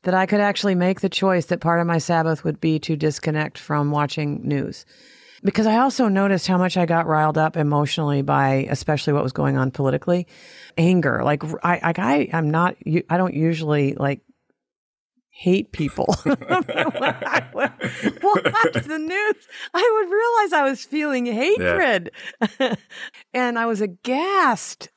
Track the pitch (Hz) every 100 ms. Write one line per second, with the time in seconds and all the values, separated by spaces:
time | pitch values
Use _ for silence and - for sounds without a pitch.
0 | 180 185 190 208 202 - 202 180 180 190
1 | 190 - 196 180 - 170 170 170 170 165
2 | - 170 160 156 165 151 160 156 - 151
3 | 156 147 - 151 151 - - 151 147 147
4 | 147 - 147 147 - 143 - - - -
5 | - - - - 196 - 220 220 269 -
6 | 233 196 196 185 - 185 185 185 170 170
7 | 165 156 156 156 156 160 147 147 147 -
8 | 147 139 139 139 135 135 - 135 - 151
9 | - 147 131 - 143 135 131 - 135 139
10 | - 175 175 - - - - - 165 185
11 | 147 117 123 147 156 160 175 175 170 170
12 | 220 294 - 165 151 160 180 - - 156
13 | - 175 185 - 160 160 156 147 139 -
14 | 139 139 _ _ _ _ _ _ _ _
15 | _ _ _ - 180 190 220 - 147 -
16 | - - - 277 - 359 - - 311 -
17 | 262 - 196 - - 202 269 - - -
18 | 214 - 392 415 151 440 453 - - 311
19 | 320 370 427 - _ - - 349 466 440
20 | 370 403 466 466 403 311 269 262 - 302
21 | 302 254 240 220 302 427 90 85 294 196
22 | 170 - - - 226 - 262 214 _ -
23 | - - - 247 247 233 233 208 208 175
24 | 247 262 359 392 302 214 - - -